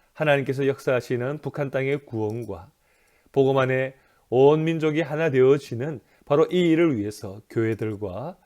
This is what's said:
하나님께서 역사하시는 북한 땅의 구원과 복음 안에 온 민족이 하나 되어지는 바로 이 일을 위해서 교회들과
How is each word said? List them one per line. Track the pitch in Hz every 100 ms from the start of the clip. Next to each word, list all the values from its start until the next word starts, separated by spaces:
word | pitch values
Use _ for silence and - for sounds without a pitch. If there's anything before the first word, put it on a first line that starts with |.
| _
하나님께서 | - 151 139 131 131 139
역사하시는 | 135 - 123 - 123 127 151
북한 | 139 - 139
땅의 | 135 135 139 -
구원과 | 110 107 117 107 92 - _ _ _ _ _ _
복음 | 139 135 135
안에 | 131 131 131 - _ _ _
온 | 120 139 156
민족이 | 160 165 156 151
하나 | 143 151 160
되어지는 | 131 127 143 - 117 147 127 - _
바로 | - 147 156
이 | 180 175
일을 | 160 170 117
위해서 | 104 - 98 104 -
교회들과 | 120 113 107 110 101 101 95 151 190